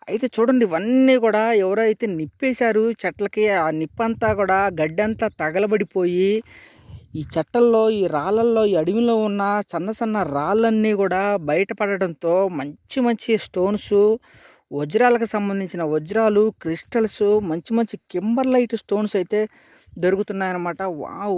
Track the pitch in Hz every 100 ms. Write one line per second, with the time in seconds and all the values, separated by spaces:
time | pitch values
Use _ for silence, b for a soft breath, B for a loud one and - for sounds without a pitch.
0 | - 214 254 - 233 254 214 160 208 262
1 | 262 254 220 214 226 220 185 202 226 214
2 | 214 165 156 - 269 240 240 214 226 226
3 | 185 - 202 - 214 190 160 156 160 -
4 | 226 220 220 202 190 190 196 165 156 165
5 | 214 220 220 - 156 170 202 208 196 190
6 | 180 180 190 220 - B B B B B
7 | B 160 143 165 160 240 240 226 220 214
8 | 180 151 160 214 233 226 214 180 165 208
9 | 240 226 214 202 202 208 202 170 185 220
10 | 226 214 160 139 156 214 226 220 220 202
11 | 196 180 202 202 147 156 196 208 202 196
12 | 185 160 165 180 196 165 143 160 _ -
13 | 240 226 - 220 - 185 190 208 - 202
14 | 208 226 B B B B _ 143 147 202
15 | 247 233 226 214 202 196 185 175 156 156
16 | 156 214 220 208 220 - 165 165 - 240
17 | 220 - 202 214 202 165 - 226 226 -
18 | - 180 208 233 262 254 240 220 - 208
19 | 214 196 180 214 214 b b b b -
20 | 180 190 208 196 185 180 175 165 190 156
21 | - 139 208